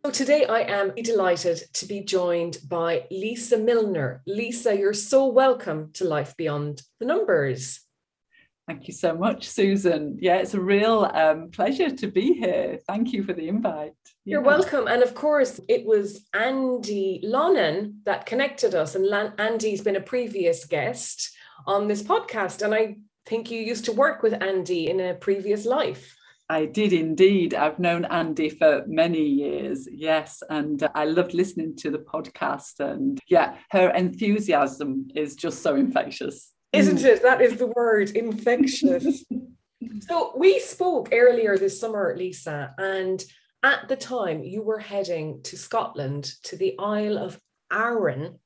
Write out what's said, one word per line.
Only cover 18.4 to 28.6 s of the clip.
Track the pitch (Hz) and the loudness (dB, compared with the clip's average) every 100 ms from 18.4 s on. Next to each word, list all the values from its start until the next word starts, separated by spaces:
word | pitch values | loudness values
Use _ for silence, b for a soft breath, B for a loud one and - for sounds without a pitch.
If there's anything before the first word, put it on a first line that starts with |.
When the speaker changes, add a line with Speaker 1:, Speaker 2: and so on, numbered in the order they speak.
| 277 277 220 | -2 0 0
Speaker 1:
us. | 180 151 | 0 -2
And | 190 | 0
Lan-, | 196 208 214 208 | 0 0 -4 -4
Andy's | 214 226 214 196 | -2 -2 -2 -2
been | 214 | -2
a | 196 | -4
previous | 190 254 233 196 170 165 | -4 -4 -4 0 0 0
guest | - 156 135 247 - - - B B B | -2 -4 -2 -6 -10 -8 -10 B B B
on | 143 202 208 | -2 0 0
this | 208 | -2
podcast. | - 427 - 226 185 - | 0 0 0 -4 -4 -2
And | 208 | 0
I | 214 220 202 - _ | 2 0 -4 -20 _
think | - 226 233 | -6 -6 -4
you | 233 | -8
used | 220 220 | -6 -4
to | - | -4
work | 220 277 - | 2 2 2
with | 220 214 | 0 0
Andy | 190 190 180 175 160 | -2 -2 -2 -2 0
in | 185 | -2
a | 185 | -2
previous | 180 - 196 202 208 | -4 -2 -2 0 -2
life. | 214 277 269 - - - b b - | 0 0 0 -6 -16 -20 b b -4
Speaker 2:
I | 156 | -2
did | 151 208 208 | 0 0 2
indeed. | 175 160 156 190 202 170 | 2 0 6 6 6 0
I've | - 151 156 | 0 0 2
known | 175 170 | 0 0
Andy | 170 170 165 156 151 | -2 -2 -2 -2 -4
for | 151 | 4